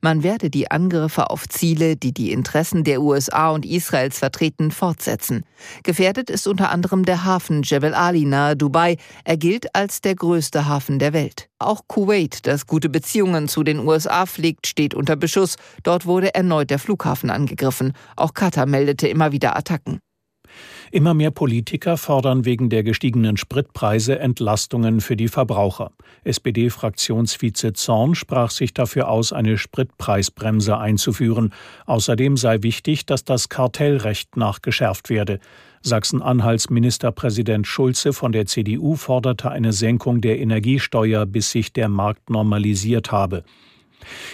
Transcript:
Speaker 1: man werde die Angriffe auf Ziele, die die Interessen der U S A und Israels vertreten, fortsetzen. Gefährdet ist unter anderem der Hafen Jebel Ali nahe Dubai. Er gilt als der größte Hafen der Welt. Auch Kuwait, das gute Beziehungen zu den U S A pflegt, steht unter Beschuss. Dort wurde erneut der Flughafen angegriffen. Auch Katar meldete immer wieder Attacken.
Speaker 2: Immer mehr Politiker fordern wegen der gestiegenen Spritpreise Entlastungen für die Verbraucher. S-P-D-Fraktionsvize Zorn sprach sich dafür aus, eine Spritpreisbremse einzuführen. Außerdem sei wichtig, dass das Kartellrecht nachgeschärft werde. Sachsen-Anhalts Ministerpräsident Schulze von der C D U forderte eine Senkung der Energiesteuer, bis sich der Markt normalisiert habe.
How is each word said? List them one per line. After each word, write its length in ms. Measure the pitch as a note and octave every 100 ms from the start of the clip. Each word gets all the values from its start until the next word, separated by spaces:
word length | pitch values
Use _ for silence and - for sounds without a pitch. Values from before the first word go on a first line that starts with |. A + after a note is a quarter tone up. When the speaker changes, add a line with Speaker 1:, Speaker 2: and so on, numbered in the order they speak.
Speaker 1:
man 200 | D#3+ D#3+
werde 300 | D#3 A3+ E3+
die 180 | C#3+ -
Angriffe 600 | D3+ F#3 E3+ D#3 - -
auf 180 | - -
Ziele, 460 | - E3+ D#3+ E3 D#3+
die 180 | C3
die 180 | B2 G#2
Interessen 520 | A2 B2+ D3+ E3 F3
der 180 | D#3 C3+
U 140 | D3 C#3
S 140 | C3+
A 200 | - D#3+
und 160 | D#3 C#3+
Israels 540 | E3+ E3 D3+ C3 -
vertreten, 500 | C#3 - D#3+ - D#3
fortsetzen. 760 | - F#3 D#3+ - A2 - A#2+ - _ - -
Gefährdet 480 | - E3+ F#3 G3 B3+
ist 160 | G#3 -
unter 240 | F#3+ F#3+
anderem 360 | F3 F#3 F#3+ F#3
der 200 | F3 F#3
Hafen 380 | F3+ - D3+
Jebel 320 | C3+ D3 D3 -
Ali 300 | F3 F3 C#3+
nahe 300 | C#3 D3 D3
Dubai. 420 | D3 D3+ E3+ D#3+ - -
Er 140 | - E3
gilt 360 | E3 A3 -
als 280 | - G3+ -
der 120 | G3+
größte 540 | F#3 E3+ E3+ D3 D#3 D3
Hafen 320 | D3 C3+ C#3
der 120 | C#3
Welt. 360 | D#3 C3+ - - _
Auch 300 | - G#3+ -
Kuwait, 580 | - G3 G#3 D#3 - -
das 220 | C#3+ -
gute 220 | D#3+ D#3+
Beziehungen 580 | D3 - A3 F#3+ E3+ D3
zu 160 | -
den 160 | D3+ D3+
U 140 | B2+
S 120 | D#3 D#3+
A 220 | E3+ F#3
pflegt, 400 | - E3 D#3 -
steht 260 | - -
unter 220 | - C#3+ D#3
Beschuss. 400 | E3 - F#3 - - -
Dort 240 | - F3 E3+
wurde 300 | F3+ F#3+ -
erneut 340 | F#3 D#3+ C#3+
der 80 | C#3
Flughafen 540 | - G#3 - - -
angegriffen. 640 | - C#3+ - C3+ - C3 C3+ - -
Auch 200 | D#3+ -
Katar 320 | F#3+ D#3 C3
meldete 400 | C#3+ C#3+ C#3+ D3+
immer 240 | D3+ D#3+
wieder 260 | C#3+ C3 -
Attacken. 400 | - D#3+ - D3 _ _ _ _ _ - - - -
Speaker 2:
Immer 220 | F#3 D3+
mehr 160 | D#3+ D3+
Politiker 680 | D3 C#3+ A#2 A2+ D#3 - E3
fordern 460 | - C#3+ B2 C3
wegen 280 | A#2+ A#2+ B2
der 100 | A2
gestiegenen 560 | G#2+ A2 C3 A#2 A2 G#2
Spritpreise 800 | - B2+ C#3+ - A2 A2 A2 C3+
Entlastungen 840 | B2+ B2 A2 G#2+ - A2 A2+ A2
für 160 | - A#2
die 120 | A2+
Verbraucher. 640 | - A#2+ G2+ G2+ - - _ - _
S-P-D-Fraktionsvize 1500 | - - - A2+ A#2+ - A#2 - - A2 A#2 - A#2 G#2+ A2+
Zorn 420 | G2+ - A2+ B2+ E3+
sprach 340 | - B2+ A#2
sich 240 | - B2
dafür 360 | - A#2+ - -
aus, 220 | A2+ A#2
eine 280 | - A2 A2
Spritpreisbremse 1200 | - - B2+ _ - G2+ F#2+ - A2 G#2+ G#2 A2
einzuführen. 760 | G#2+ G#2 - G#2+ A#2+ A2+ A2+ - - - -
Außerdem 500 | A#2 G#2+ A#2 C3+ C#3
sei 280 | A#2+ A2+
wichtig, 420 | A2+ A2+ - D#3+ -
dass 180 | C3+
das 260 | - B2+ -
Kartellrecht 840 | - B2+ - D3 C#3+ A2 G#2 - -
nachgeschärft 760 | A2+ G2+ - A2 A2+ G2 -
werde. 280 | A2 G2+ G2 - - - _
Sachsen-Anhalts 880 | - A#2 G#2+ D#3 D3 B2+ A#2 A2+ -
Ministerpräsident 960 | A#2 A#2+ A2+ B2 G#2 B2+ G#2 A2+ G#2+ G#2
Schulze 440 | - C3 B2 -
von 200 | C3+ B2+
der 160 | A2 G#2
C 160 | -
D 160 | G#2 A#2
U 160 | D#3 D#3
forderte 560 | - B2+ B2+ A#2 -
eine 200 | C#3 A2+
Senkung 480 | G2+ A2+ A#2 - A#2+
der 180 | A2+ A2
Energiesteuer, 880 | A2 A2 A2 C3 - A#2+ A2 G#2+ G#2
bis 240 | G#2 G2
sich 200 | A#2+ G#2+
der 180 | - A2
Markt 420 | G2+ G#2 G#2+ _
normalisiert 800 | A2+ G#2+ G#2 G#2 G2+ G#2 A#2 G#2+
habe. 320 | G#2+ F#2+ F2+ - _ _ _ _ _ - - -